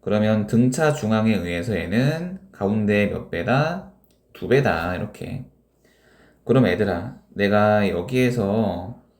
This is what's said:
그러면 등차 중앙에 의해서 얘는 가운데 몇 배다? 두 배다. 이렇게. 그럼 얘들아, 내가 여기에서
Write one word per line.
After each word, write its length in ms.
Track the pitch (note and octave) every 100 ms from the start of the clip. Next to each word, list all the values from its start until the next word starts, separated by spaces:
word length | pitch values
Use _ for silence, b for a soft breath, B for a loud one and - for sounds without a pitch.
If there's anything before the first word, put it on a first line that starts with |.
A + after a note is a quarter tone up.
그러면 460 | - G#2 G#2+ G#2+ G#2
등차 460 | A2+ B2+ B2+ D#3
중앙에 420 | C#3+ G#2+ A2 A2
의해서 420 | G#2 F2 F2 F#2+ G2
얘는 600 | E2 G2+ C3+ D#3+ F3 F#3+ -
가운데 560 | - G2+ G#2+ G#2 G#2 G2+
몇 240 | F2 -
배다? 600 | E2+ G2+ B2+ D#3 F3+ - _ _ _ _
두 160 | - F2+
배다. 480 | - C3+ E2 E2+ F2+
이렇게. 480 | F#2+ - - F#2+ - _ _ _ b b b b b b
그럼 220 | - B2 A2
얘들아, 520 | F2+ G2+ E2+ G#2+ - _
내가 540 | - G2+ G#2 G#2 G#2+ G2
여기에서 1120 | E2+ F2 B2+ B2+ B2 G2 G#2+ G#2+ E2+ F2+ A#2+ _ _